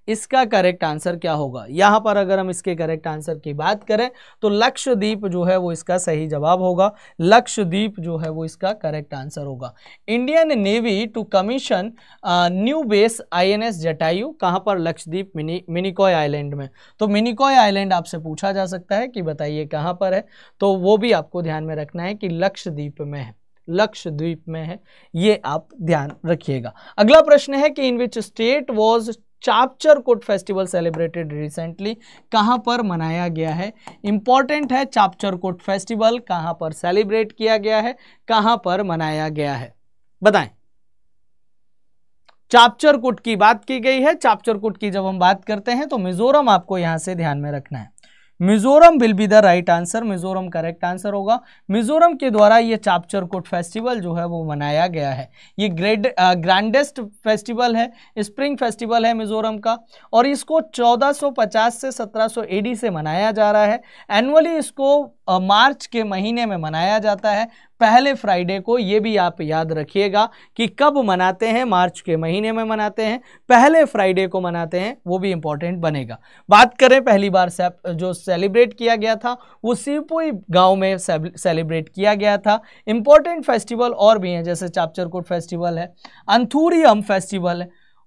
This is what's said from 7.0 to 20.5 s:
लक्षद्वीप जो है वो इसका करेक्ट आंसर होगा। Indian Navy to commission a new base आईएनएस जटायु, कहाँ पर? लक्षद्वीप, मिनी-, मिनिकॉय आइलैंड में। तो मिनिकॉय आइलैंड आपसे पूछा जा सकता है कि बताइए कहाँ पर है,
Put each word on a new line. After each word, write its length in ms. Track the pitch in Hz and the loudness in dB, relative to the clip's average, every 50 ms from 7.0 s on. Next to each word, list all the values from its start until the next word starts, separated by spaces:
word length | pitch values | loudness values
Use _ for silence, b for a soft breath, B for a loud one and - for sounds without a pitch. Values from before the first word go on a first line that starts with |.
| b b b - | b b b -2
लक्षद्वीप 760 | 165 185 214 247 233 - - 226 202 165 175 196 214 208 208 180 | 2 4 4 4 4 0 -4 -4 -4 -2 -2 -4 -4 -4 -6 -8
जो 180 | 160 170 165 | -8 -8 -8
है 120 | 156 165 160 | -6 -8 -8
वो 160 | 156 160 160 | -8 -8 -10
इसका 280 | 160 - - 190 190 214 | -10 -8 -6 -6 -6 -4
करेक्ट 400 | 214 - 156 151 151 147 - 147 | -6 -6 -8 -8 -8 -10 -12 -14
आंसर 280 | 135 135 147 - 160 | -14 -14 -14 -12 -12
होगा। 320 | 143 139 135 123 127 120 b b b b b b _ 202 | -12 -12 -12 -12 -14 -14 b b b b b b _ -4
Indian 420 | 220 240 254 277 311 330 330 311 | -4 -2 -2 0 2 2 2 2
Navy 560 | 285 226 196 196 214 240 226 233 190 196 233 220 - | 2 0 0 0 0 0 0 -2 -2 -2 -4 -6 -6
to 80 | 233 202 - - | -10 -4 -2 0
commission 560 | 190 190 214 254 269 262 - 220 180 190 233 233 b b b b b - | 0 0 0 -4 -6 -4 -2 -2 -2 -2 -6 -12 b b b b b -4
a 220 | 190 175 180 175 170 180 185 208 | -2 0 2 2 0 0 0 -2
new 200 | 247 302 320 294 | -2 -2 -2 -2
base 360 | 214 214 202 214 226 220 - - - 170 | 0 2 2 2 2 0 -4 -10 -6 -2
आईएनएस 460 | 175 185 190 208 214 226 233 202 160 | 0 0 0 0 0 -2 -4 -6 -4
जटायु, 500 | 160 165 156 156 165 160 175 196 240 320 | -4 -4 -2 -2 -2 -2 -2 -2 -6 -8
कहाँ 340 | 311 - 196 175 175 190 180 | -6 -4 -2 -2 -2 -2 -2
पर? 120 | 214 196 | -2 -2
लक्षद्वीप, 540 | 180 165 165 156 - - 160 160 190 196 196 - | -2 -2 -4 -6 -8 -10 -8 -8 -8 -8 -8 -10
मिनी-, 260 | 156 151 160 170 180 - - | -10 -8 -8 -8 -10 -8 -8
मिनिकॉय 440 | 165 175 185 196 180 196 196 190 175 | -6 -6 -6 -4 0 2 2 2 2
आइलैंड 400 | 156 151 147 143 147 147 143 143 | 2 0 -2 -4 -6 -8 -8 -10
में। 160 | 143 135 135 b b b b b - | -10 -12 -14 b b b b b -4
तो 80 | 214 | -2
मिनिकॉय 480 | 208 202 208 226 240 226 240 269 269 269 | 0 0 0 0 -2 -2 0 0 4 4
आइलैंड 380 | 254 220 208 196 196 196 190 185 | 4 4 4 2 -2 -2 -2 -2
आपसे 240 | 175 165 - - | -2 -2 -6 -10
पूछा 340 | 160 160 160 156 - 196 196 | -12 -10 -10 -8 -6 -4 -4
जा 140 | 196 196 190 | -2 -4 -4
सकता 300 | 175 185 180 - - 196 | -6 -8 -10 -6 -4 -4
है 120 | 214 247 | -4 -4
कि 140 | 262 247 214 | -6 -8 -8
बताइए 440 | 165 160 156 156 151 147 151 151 156 | -6 -6 -6 -6 -6 -6 -6 -8 -8
कहाँ 280 | 147 156 151 151 175 180 | -6 -6 -4 -4 -4 -4
पर 200 | 185 196 190 185 | -4 -2 -2 -2
है, 120 | 202 b b b b b b | -2 b b b b b b